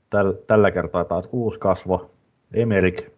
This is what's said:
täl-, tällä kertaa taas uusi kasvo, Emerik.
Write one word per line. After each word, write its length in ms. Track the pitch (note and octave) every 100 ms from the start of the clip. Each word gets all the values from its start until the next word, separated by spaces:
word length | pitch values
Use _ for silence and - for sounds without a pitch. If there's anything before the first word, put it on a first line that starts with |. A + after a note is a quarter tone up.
| _
täl-, 300 | G2+ G2 F2+ -
tällä 240 | G#2+ G2
kertaa 340 | F2+ D#2 F2+
taas 240 | E2+ F2 -
uusi 280 | B2 A2 -
kasvo, 520 | G2 F#2 F#2 F#2 - _ _ _ _
Emerik. 580 | A2 A#2 G2 F#2 - -